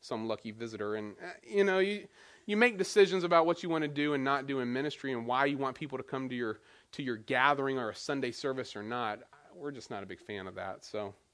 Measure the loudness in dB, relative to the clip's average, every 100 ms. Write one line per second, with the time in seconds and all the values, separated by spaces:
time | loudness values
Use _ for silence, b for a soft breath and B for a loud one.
0 | -8 -6 -4 -4 -6 -10 -10 -6 -4 -4
1 | -6 -10 -14 -16 -2 4 4 4 2 0
2 | -8 b b b -2 4 4 4 2 6
3 | 6 6 6 6 6 2 0 0 0 0
4 | 0 2 2 0 0 -2 0 0 -2 -4
5 | -4 -4 0 2 2 2 -2 -4 -8 -8
6 | -6 -6 -4 -2 -4 -4 b b b -8
7 | -6 -6 0 4 6 4 2 -2 -4 -6
8 | -4 -2 -2 -4 -4 -4 -6 -8 -6 -4
9 | -4 -6 -12 -20 -20 -12 -10 -10 -10 -10
10 | -10 -12 -10 -8 -8 -8 -8 -10 -8 -6
11 | -6 -10 _